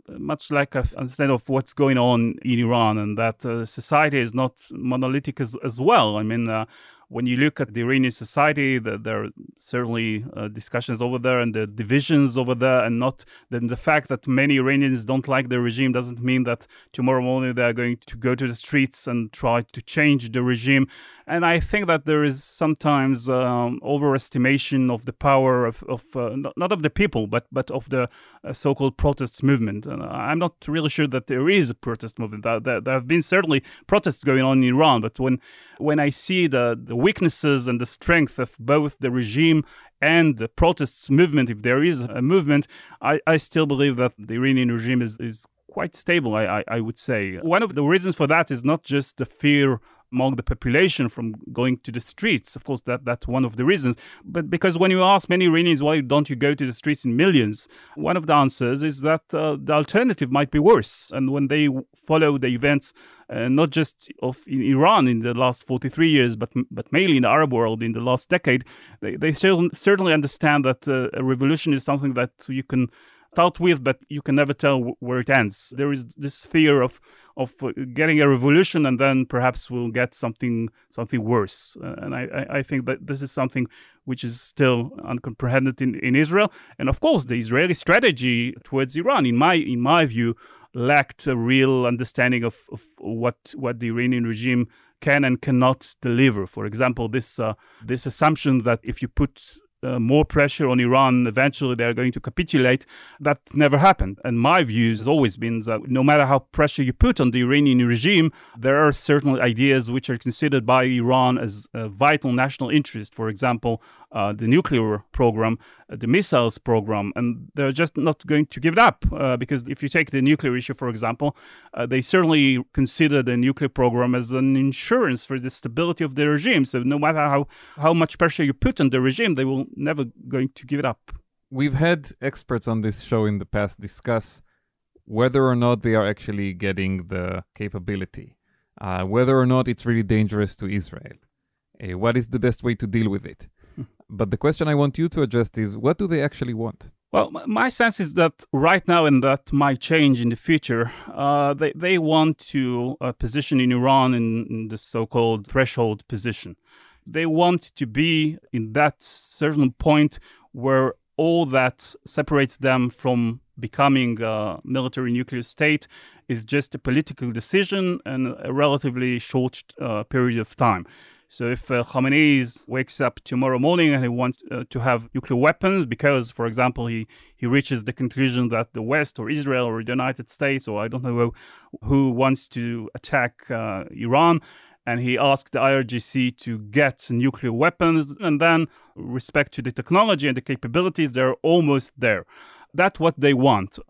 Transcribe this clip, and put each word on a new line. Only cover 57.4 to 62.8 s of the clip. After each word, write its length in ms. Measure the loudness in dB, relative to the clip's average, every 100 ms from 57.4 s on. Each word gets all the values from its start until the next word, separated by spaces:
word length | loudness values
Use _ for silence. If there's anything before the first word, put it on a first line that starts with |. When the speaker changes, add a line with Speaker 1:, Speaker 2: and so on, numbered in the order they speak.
| 2 -2 -12 -20 -20 -6
Speaker 1:
one 220 | -2 -2
of 100 | 2
the 60 |
answers 500 | 4 4 0 -2 -2
is 160 | -4 -2
that, 200 | 0 -2 -2
uh, 220 | -4 -2 -4
the 140 | 0
alternative 580 | 0 2 2 2 0 0
might 220 | 0 0
be 80 | 4
worse. 520 | 6 6 4 -8 -10
And 180 | -4 -2
when 160 | 0 0
they 200 | 2 2
w-, 180 | 0 -8 _
follow 420 | -2 2 4 2
the 100 | 0
events, 440 | 0 2 0